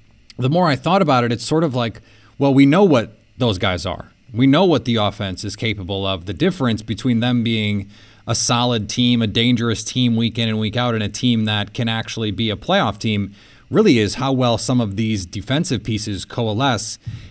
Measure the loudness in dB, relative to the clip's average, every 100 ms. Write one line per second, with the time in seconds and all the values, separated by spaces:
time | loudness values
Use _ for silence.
0 | _ _ -18 -4 0 2 2 0 0 2
1 | 4 2 2 -2 -2 0 0 0 -4 -6
2 | -18 -20 -20 -2 4 6 6 6 6 4
3 | 0 -8 _ -2 -2 0 -2 -2 -4 -8
4 | -12 _ -8 2 4 6 4 2 2 0
5 | 0 -2 -6 -6 -8 -6 -6 -4 -6 -4
6 | -4 -4 -6 -2 -2 0 -2 -2 -4 -4
7 | 0 0 2 0 0 0 0 -2 -6 -14
8 | -20 -14 -6 -2 0 0 0 -2 -2 0
9 | 2 2 0 0 2 2 0 -2 -4 -2
10 | 0 0 -2 -2 -2 -2 -2 -2 -2 -2
11 | -4 -2 0 0 0 -2 -4 -4 -4 -4
12 | -6 -6 -4 -2 -4 -4 -2 0 0 -2
13 | -2 -2 -2 -8 -20 -20 -2 2 6 4
14 | 2 0 -2 2 2 2 0 0 0 -2
15 | -2 -2 -4 -8 -4 -2 -2 -4 -4 -4
16 | -4 -8 -8 -4 -2 0 0 -2 -4 -10
17 | -12 -14 -16